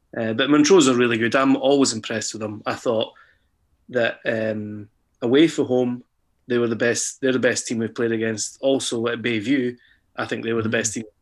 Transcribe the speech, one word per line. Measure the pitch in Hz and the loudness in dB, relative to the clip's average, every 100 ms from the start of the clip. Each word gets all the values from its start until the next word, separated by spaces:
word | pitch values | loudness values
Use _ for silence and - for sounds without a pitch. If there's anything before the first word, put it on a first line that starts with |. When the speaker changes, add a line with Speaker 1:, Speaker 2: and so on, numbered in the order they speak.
| _ 117 | _ -6
Speaker 1:
Uh, | 113 | -4
but | 113 135 | 0 2
Montrose | 147 147 190 131 | 4 6 6 6
are | 123 | 4
really | 120 113 | 2 2
good. | 117 135 | 0 2
I'm | 135 131 | 2 2
always | 131 143 123 | 2 4 2
impressed | 113 - 113 - | 0 -6 -6 -6
with | 107 | -8
them. | 107 107 | -8 -8
I | - 110 | -8 -4
thought | 135 113 117 _ _ _ _ _ _ _ - | -2 -2 -2 _ _ _ _ _ _ _ -6
that, | 120 113 - | -2 -2 -2
um, | 131 113 110 107 107 107 104 _ _ - | -4 -2 -2 -4 -8 -12 -16 _ _ -6
away | 117 135 160 | 2 4 4
from | - 120 | 2 0
home, | 127 123 123 _ _ _ _ - | 0 0 -4 _ _ _ _ -4
they | 120 | 0
were | 117 | 0
the | 110 | 0
best. | 120 113 - - | 0 -2 -4 -4
They're | 131 | -2
the | 127 | 0
best | 123 107 - | 0 -2 -4
team | 117 | -4
we've | 110 | -4
played | 113 117 | -2 -2
against. | 113 113 107 - - | -2 -4 -4 -8 -4
Also | 135 135 - 120 117 | 0 0 -2 -4 -4
at | 117 | -4
Bayview, | 120 110 107 139 123 120 _ _ _ | -4 -4 0 -2 -2 -6 _ _ _
I | - 117 | -10 -6
think | 117 | -6
they | 113 | -4
were | 113 | -2
the | 110 | 0
Speaker 2:
Mm. | |
Speaker 1:
best | 117 104 | -2 -2
team | 120 110 _ | -6 -12 _